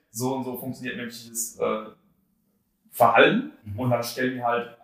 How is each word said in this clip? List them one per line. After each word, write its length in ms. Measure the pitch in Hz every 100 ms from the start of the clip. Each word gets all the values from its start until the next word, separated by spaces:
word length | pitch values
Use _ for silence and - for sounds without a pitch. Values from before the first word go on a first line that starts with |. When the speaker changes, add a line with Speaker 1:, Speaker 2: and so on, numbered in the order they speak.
| _
Speaker 1:
so 220 | 113 127 131
und 80 |
so 140 | 123 123
funktioniert 400 | 131 120 123 -
menschliches, 600 | 117 - 117 113 - -
äh, 280 | - 107 107 - _ _ _ _ _ _ _ _ _
Verhalten 640 | - 120 117 139 202 277 -
Speaker 2:
Mhm. 160 | 104 101
Speaker 1:
und 100 | 127
dann 120 | 120
stellen 300 | 120 - 127
die 100 | 127
halt 320 | 120 120 120 -